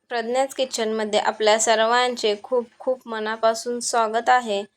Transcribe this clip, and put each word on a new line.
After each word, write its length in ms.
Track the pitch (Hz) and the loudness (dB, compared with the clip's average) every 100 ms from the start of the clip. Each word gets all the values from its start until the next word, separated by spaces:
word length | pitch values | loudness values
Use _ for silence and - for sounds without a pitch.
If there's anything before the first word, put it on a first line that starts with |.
| - | -8
प्रज्ञाच 460 | 240 226 254 269 - | -6 -2 -2 -2 -2
किचनमध्ये 640 | 262 - 220 220 214 202 | -4 -2 -2 -2 0 0
आपल्या 400 | - 214 214 220 | 0 0 2 4
सर्वांचे 760 | 233 220 220 240 247 240 226 208 | 4 2 4 2 2 0 -2 -2
खूप 240 | - 254 233 - | -2 -2 -4 -6
खूप 280 | - 254 240 | -4 -4 -4
मनापासून 720 | 220 214 226 226 226 240 240 | -6 -6 0 0 0 -4 -6
स्वागत 500 | 240 240 220 226 240 | -2 0 0 0 2
आहे. 340 | 254 233 202 202 | 2 2 -4 -6